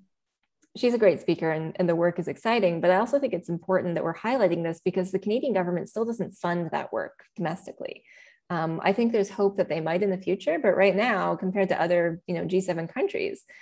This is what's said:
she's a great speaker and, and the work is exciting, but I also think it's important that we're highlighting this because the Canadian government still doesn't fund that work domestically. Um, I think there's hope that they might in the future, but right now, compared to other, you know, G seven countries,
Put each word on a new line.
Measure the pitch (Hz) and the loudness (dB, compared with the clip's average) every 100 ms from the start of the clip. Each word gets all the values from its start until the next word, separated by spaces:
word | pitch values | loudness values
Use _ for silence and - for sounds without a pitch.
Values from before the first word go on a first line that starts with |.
| - _ _ _ _ _ _ - | -16 _ _ _ _ _ _ -2
she's | 247 | 0
a | 240 | 4
great | 208 143 | 4 4
speaker | - 165 165 | 0 0 0
and, | 156 160 - | -2 -4 0
and | 175 | 0
the | 165 | 2
work | 175 170 | 2 0
is | 170 | -4
exciting, | 147 170 233 190 170 | -4 0 2 2 2
but | 175 | 4
I | 185 | 4
also | 233 285 | 4 0
think | 277 | 0
it's | 170 165 | -2 -4
important | 170 - 190 175 165 | -6 0 0 0 -2
that | |
we're | 165 | -2
highlighting | 165 220 247 196 170 | -4 -2 2 2 2
this | 165 165 | -2 -4
because | - 185 185 | -2 -2 -2
the | 190 | -2
Canadian | 202 226 285 | -2 -2 0
government | 190 175 175 - | 0 0 -2 -4
still | - 226 | -4 -4
doesn't | 233 185 | -4 -8
fund | - 175 175 165 | -4 -4 -2 -2
that | 151 127 | -4 -4
work | 110 76 - - - | -6 -6 -10 -18 -6
domestically. | 170 185 - - - - _ - - _ - | -6 -4 -10 -12 -14 -14 _ -20 -20 _ -6
Um, | 175 160 160 | -4 -2 0
I | - | 2
think | 196 233 | 2 2
there's | 226 196 | 2 0
hope | - 202 202 | 0 0 2
that | 185 | 0
they | 156 | 0
might | 160 170 | 0 0
in | 202 | 0
the | 185 | 0
future, | 185 190 - 330 | -2 -2 0 2
but | 262 - | 2 4
right | 196 185 | 4 4
now, | 240 202 175 170 | 2 0 0 -2
compared | 185 196 190 | -2 0 0
to | - | 2
other, | 170 175 170 165 - | 2 2 2 -2 -6
you | |
know, | 170 | -6
G | 170 185 | -2 0
seven | 185 165 165 | 0 -4 -6
countries, | - 392 - 92 - - - | -2 -2 -2 -4 -6 -14 -20